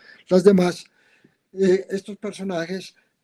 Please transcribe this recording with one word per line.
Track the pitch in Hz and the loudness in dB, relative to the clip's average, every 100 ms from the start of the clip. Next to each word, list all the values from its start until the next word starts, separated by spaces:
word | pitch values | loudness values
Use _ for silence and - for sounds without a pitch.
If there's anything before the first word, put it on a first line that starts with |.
| - - - | -20 -16 0
las | 185 | 4
demás, | 185 185 180 - - _ _ _ _ _ _ | 6 6 2 -4 -14 _ _ _ _ _ _
eh, | 190 190 190 - | -2 0 0 -2
estos | 196 214 202 | -10 -10 -14
personajes | 208 185 196 170 165 190 - _ _ _ | -14 -12 -8 -8 -8 -10 -14 _ _ _